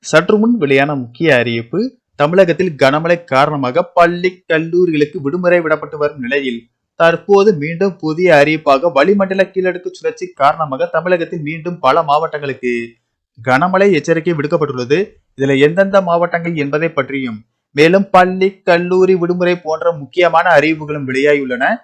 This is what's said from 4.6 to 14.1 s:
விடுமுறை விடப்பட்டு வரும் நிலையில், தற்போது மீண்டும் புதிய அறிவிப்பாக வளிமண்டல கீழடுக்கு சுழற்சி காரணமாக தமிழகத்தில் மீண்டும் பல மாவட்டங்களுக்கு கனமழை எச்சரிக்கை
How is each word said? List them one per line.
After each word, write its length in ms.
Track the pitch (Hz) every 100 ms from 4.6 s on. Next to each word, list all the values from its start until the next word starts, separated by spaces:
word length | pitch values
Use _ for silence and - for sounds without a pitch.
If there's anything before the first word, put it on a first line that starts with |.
| 165 175 180 156 147 185
விடுமுறை 380 | 139 170 180 175
விடப்பட்டு 360 | 160 156 156 151
வரும் 260 | 147 151
நிலையில், 380 | 120 139 135 117 _ _ _ _
தற்போது 500 | 165 165 - 202 202 175
மீண்டும் 380 | 147 170 196 170
புதிய 320 | 156 156 180 151
அறிவிப்பாக 540 | 147 156 151 135 131 131
வளிமண்டல 480 | 156 202 190 190
கீழடுக்கு 460 | 190 190 185 180 185
சுழற்சி 340 | 180 160 - 180 -
காரணமாக 480 | 139 156 151 131 170 156
தமிழகத்தில் 500 | 175 180 160 175 147
மீண்டும் 280 | 165 160 175
பல 240 | 131 147
மாவட்டங்களுக்கு 720 | 156 147 160 151 143 131 123 120 117 117 _ _ _ _
கனமழை 500 | 113 131 180 190 202
எச்சரிக்கை 420 | 170 147